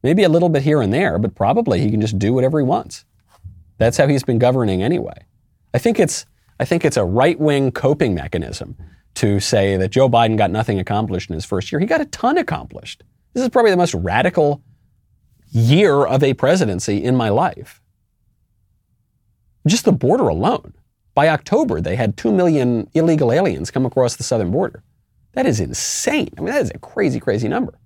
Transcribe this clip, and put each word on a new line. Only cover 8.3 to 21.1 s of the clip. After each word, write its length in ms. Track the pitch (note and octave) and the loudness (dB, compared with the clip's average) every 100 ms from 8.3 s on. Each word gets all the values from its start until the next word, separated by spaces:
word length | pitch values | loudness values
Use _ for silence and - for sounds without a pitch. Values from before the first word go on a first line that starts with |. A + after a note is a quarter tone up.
| F2 C2 - - - - - _ | -8 -8 -12 -14 -16 -20 -20 _
to 260 | - G#2+ G2+ | -4 0 0
say 380 | - A2+ G2 F#2+ | 0 0 2 0
that 100 | F#2+ | 0
Joe 220 | B2+ C3+ | 2 4
Biden 260 | A#2+ A2+ A2 | 4 2 2
got 140 | G2+ | 0
nothing 280 | G2+ A2 G2+ | 0 -2 -4
accomplished 520 | F#2 G2+ G#2+ F#2 - | -2 -4 -4 -6 -6
in 40 | |
his 120 | D#2+ - | -10 -6
first 260 | F#2+ - | -6 -4
year. 80 | D3 | -4
He 60 | G3 | -2
got 160 | D#4+ | -2
a 40 | D4+ | -4
ton 300 | - B3 E4+ | -4 -2 -2
accomplished. 680 | - - - - - - _ _ _ | -2 -8 -10 -16 -18 -20 _ _ _
This 80 | B3 | -4
is 80 | B3+ | 0
probably 200 | B3 A#3 | 2 4
the 60 | F3+ | 4
most 160 | F3 | 2
radical 680 | F2+ F2+ G#2 F3+ F3 D3 C#3+ _ _ _ _ _ _ _ _ _ | 0 -2 0 0 2 0 -2 _ _ _ _ _ _ _ _ _
year 560 | A2+ A2+ D3+ G3+ C#3+ C#3+ | 0 4 4 4 4 2
of 160 | C3 | 2
a 100 | C#3 | 0
presidency 720 | C3+ C3 F#3 B2+ F#2 - G#2 | 2 2 2 0 -2 -4 -2
in 100 | B2 B2+ | 0 0
my 120 | A2+ | 0
life. 540 | G#2 F3 - - - _ _ _ _ _ _ _ _ _ _ _ _ _ _ _ _ _ _ D3 | 0 -2 -4 -18 -20 _ _ _ _ _ _ _ _ _ _ _ _ _ _ _ _ _ _ 0
Just 180 | A3+ | 2
the 80 | - | 2
border 360 | D3+ B2+ A#3 D#3+ | 2 2 2 2
alone. 440 | D#2+ C3+ - - - _ _ _ | 0 0 -2 -6 -20 _ _ _